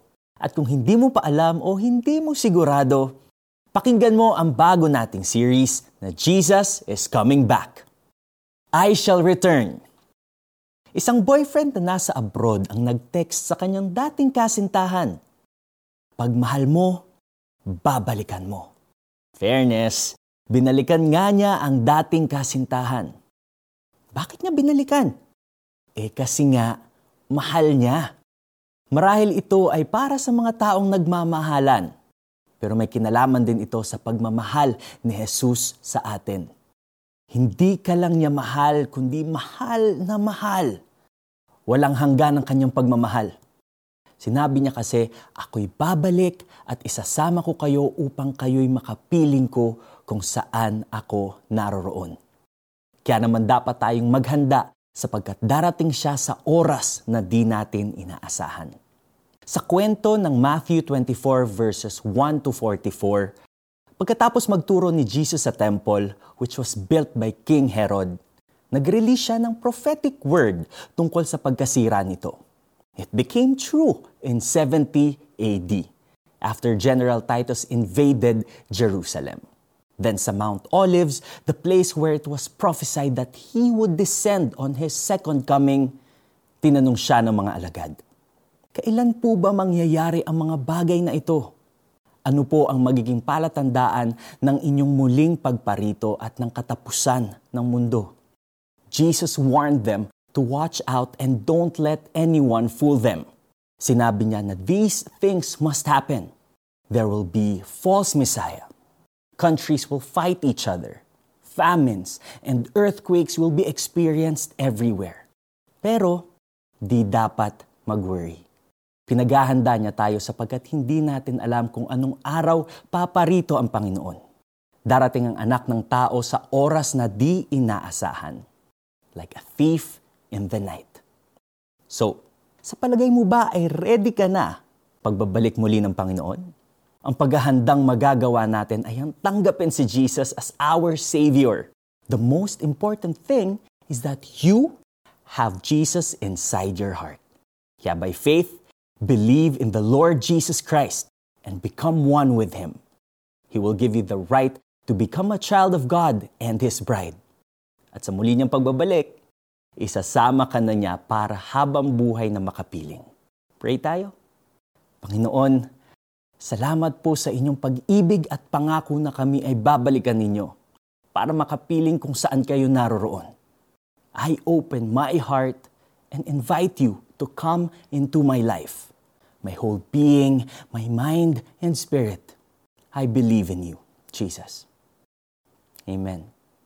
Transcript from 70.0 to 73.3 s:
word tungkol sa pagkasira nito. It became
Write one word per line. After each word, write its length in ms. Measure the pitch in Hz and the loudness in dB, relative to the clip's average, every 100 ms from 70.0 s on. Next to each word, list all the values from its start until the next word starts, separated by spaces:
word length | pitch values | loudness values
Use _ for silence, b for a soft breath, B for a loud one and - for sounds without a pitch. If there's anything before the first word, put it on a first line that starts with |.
| 285 277 139 | -4 -4 0
word 400 | 170 117 90 80 B B - | 4 4 0 -8 B B -4
tungkol 240 | 165 170 | -2 -2
sa 160 | 160 151 | -4 -4
pagkasira 640 | - 127 131 - 113 104 | -4 -2 0 0 2 0
nito. 320 | 95 92 - - _ _ _ _ _ - | -2 -6 -10 -14 _ _ _ _ _ -20
It 80 | 101 110 | -8 -4
became 400 | 127 | -2